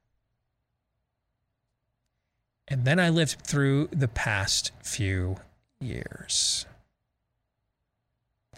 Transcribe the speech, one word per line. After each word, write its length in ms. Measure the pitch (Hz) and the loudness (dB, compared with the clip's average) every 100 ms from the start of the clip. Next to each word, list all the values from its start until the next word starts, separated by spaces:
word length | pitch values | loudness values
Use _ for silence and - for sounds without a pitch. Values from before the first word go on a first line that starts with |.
| _ _ _ _ _ _ _ _ _ _ _ _ _ _ _ _ _ _ _ _ _ _ _ _ _ _ - | _ _ _ _ _ _ _ _ _ _ _ _ _ _ _ _ _ _ _ _ _ _ _ _ _ _ -6
And 180 | 135 123 | 0 2
then 140 | 170 | 4
I 100 | 175 | 4
lived 320 | 165 156 - | 4 2 -2
through 480 | - 143 139 139 151 | -2 2 4 2 0
the 160 | 156 131 | 0 0
past 640 | - - 104 98 - - - | 0 -2 0 0 -2 -4 -10
few 560 | - - 98 95 90 92 - _ _ _ | -10 -4 -2 0 -2 -4 -10 _ _ _
years. 840 | 127 62 - - - - - - - - _ _ _ _ _ _ _ _ _ _ _ _ _ _ _ _ _ | -10 -8 -10 -14 -6 -2 0 -2 -8 -18 _ _ _ _ _ _ _ _ _ _ _ _ _ _ _ _ _